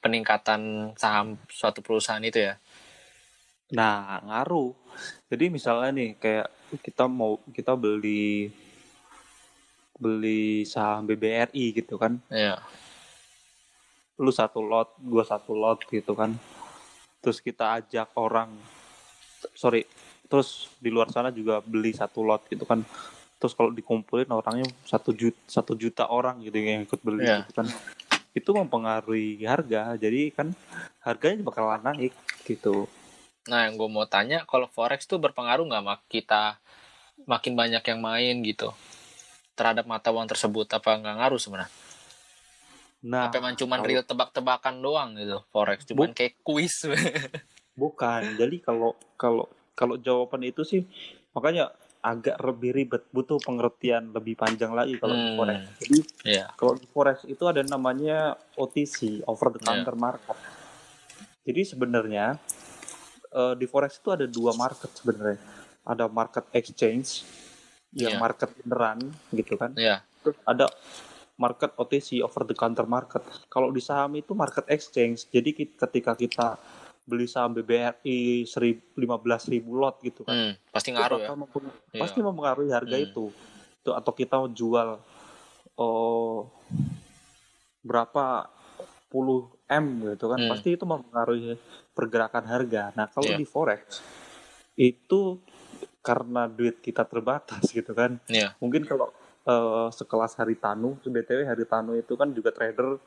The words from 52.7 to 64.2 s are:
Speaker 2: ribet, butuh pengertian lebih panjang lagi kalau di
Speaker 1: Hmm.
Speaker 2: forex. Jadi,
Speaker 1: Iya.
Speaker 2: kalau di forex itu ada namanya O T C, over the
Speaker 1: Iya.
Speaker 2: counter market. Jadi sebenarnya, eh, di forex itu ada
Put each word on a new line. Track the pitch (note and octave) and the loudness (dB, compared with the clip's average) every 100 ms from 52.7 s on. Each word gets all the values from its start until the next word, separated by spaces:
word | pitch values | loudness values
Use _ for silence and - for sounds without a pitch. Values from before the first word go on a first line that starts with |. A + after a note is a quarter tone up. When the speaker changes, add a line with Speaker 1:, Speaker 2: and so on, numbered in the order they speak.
| C3 | 0
Speaker 2:
ribet, | B2+ B2 - | 0 -2 -2
butuh | B2+ B2+ D3 | -4 0 -2
pengertian | - B2 A#2+ - B2 A#2 A2+ | -2 0 0 0 0 2 0
lebih | A2 A2 A2+ | -6 -6 0
panjang | A2 A2 A2+ A#2 | 0 0 -2 0
lagi | C3+ B2 | 0 0
kalau | A2+ A#2+ | 0 0
di | |
Speaker 1:
Hmm. | A#2 A2+ | 0 0
Speaker 2:
forex. | G#2+ G2+ F#2+ G#2 | 0 0 -6 -12
Jadi, | A#2+ D3 D#3 - G#2+ | 4 4 4 -6 0
Speaker 1:
Iya. | G2+ F#2+ | 0 0
Speaker 2:
kalau | - B2 B2+ | 0 2 2
di | |
forex | - C#3+ C#3 C3 | -2 2 2 2
itu | - C#3 F3 | -6 -2 0
ada | D#3+ | 2
namanya | C#3 C#3 B2+ C3 D3+ D#3 D#3 B2+ - - | 0 0 0 0 0 0 0 -2 -10 -6
O | C3+ | -2
T | - | -2
C, | D3 - A2+ G#2+ | -2 -2 -4 -4
over | - A2 B2+ | -4 2 2
the | A2+ | 2
Speaker 1:
Iya. | |
Speaker 2:
counter | A2+ G#2 C3 A#2 | 0 0 -2 -2
market. | A#2+ B2+ - - - - - - - - - - - _ - | -2 -4 -8 -12 -12 -20 -20 -20 -20 -20 -20 -20 -20 _ -4
Jadi | B2 | -2
sebenarnya, | G3 C3 B2+ A#2+ A2 G#2 G#2+ D3 - - - - - - - - - | -2 -2 0 2 0 0 0 -2 -6 -10 -10 -18 -18 -18 -20 -20 -8
eh, | C3 B2+ B2 | 0 0 2
di | |
forex | B2+ C#3 C#3 - | 0 2 2 -2
itu | - | -2
ada | F3+ | 0